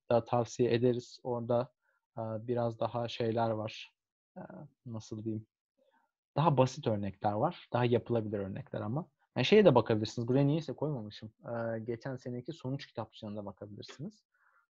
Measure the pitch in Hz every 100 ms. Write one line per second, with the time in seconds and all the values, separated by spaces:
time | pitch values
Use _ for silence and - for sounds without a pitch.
0 | - 147 143 120 113 - 120 117 123 120
1 | - - 131 120 117 120 127 _ _ _
2 | _ - 113 110 117 120 117 113 113 120
3 | 120 - 117 113 117 110 107 - - _
4 | _ _ _ 185 175 185 143 _ 123 113
5 | - 110 110 110 110 _ _ _ _ _
6 | _ _ _ - 165 135 131 - 131 107
7 | 101 - 107 104 151 - - 120 123 117
8 | - 117 107 104 98 101 - - 104 139
9 | - _ _ 123 127 208 190 120 - 110
10 | 107 - 120 131 139 160 151 123 147 135
11 | 107 - 107 - - 117 117 113 110 117
12 | 139 127 127 123 120 147 131 135 - -
13 | 110 - 107 104 98 - 107 104 - -
14 | 175 - _ _ _ _ _